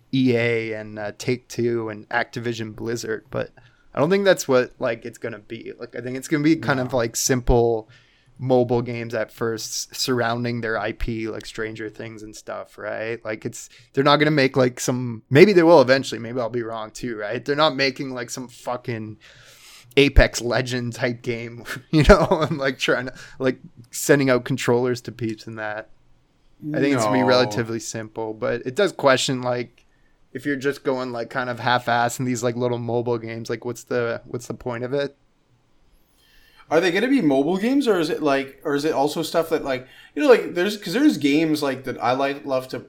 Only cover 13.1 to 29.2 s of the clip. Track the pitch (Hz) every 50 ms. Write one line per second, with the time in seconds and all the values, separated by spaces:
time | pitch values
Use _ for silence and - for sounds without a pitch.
13.1 | 117 110 - 107 110 107 - 120 107 - - - - - - _ - 139 139 147
14.1 | 143 147 151 156 156 147 131 131 - 135 127 127 123 - - - 127 123 127 120
15.1 | 113 110 - - 127 143 180 214 202 180 165 165 170 151 127 120 131 135 131 -
16.1 | 120 113 117 113 123 131 117 110 120 120 113 110 113 113 107 107 - - - 120
17.1 | 113 107 104 101 117 123 120 143 143 147 156 156 135 135 139 135 131 - 143 131
18.1 | 127 123 120 117 - 135 127 117 - - - 127 123 123 - 123 117 110 110 107
19.1 | 107 - _ - - - - - - - - - - - - - - 135 143 139
20.1 | - - 120 117 - - 113 120 110 117 127 123 127 123 120 120 117 - 123 123
21.1 | 117 120 - 123 117 113 117 117 117 120 107 - - - - _ - 156 143 160
22.1 | 208 160 156 - 196 156 156 143 160 139 135 139 131 - - - 139 120 127 131
23.1 | - - - - - - 131 131 127 - - - _ - - _ - - - -
24.1 | 147 143 135 135 127 123 120 - 135 117 - - 120 120 127 127 123 120 - -
25.1 | 110 - 120 110 110 110 - 117 113 110 110 107 104 107 - - - _ _ _
26.1 | _ _ _ _ _ _ _ _ _ - - 151 147 135 135 143 139 123 110 107
27.1 | - 127 127 127 127 127 127 123 120 - 117 110 113 117 - - - 113 110 110
28.1 | - 117 113 110 110 110 120 123 120 120 - 131 123 - 202 165 - - - 139
29.1 | 131 123